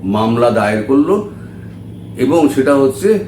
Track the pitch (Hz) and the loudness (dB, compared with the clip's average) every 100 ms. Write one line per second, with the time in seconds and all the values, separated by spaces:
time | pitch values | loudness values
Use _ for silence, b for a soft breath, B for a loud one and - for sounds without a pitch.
0 | 95 107 113 117 120 110 104 110 107 139 | -2 0 0 2 2 2 0 -2 2 2
1 | 156 208 208 B B B B B - - | 4 0 -2 B B B B B -16 -14
2 | - - 127 165 147 135 135 139 139 - | -14 -4 0 2 2 2 2 4 2 0
3 | 196 214 | 0 0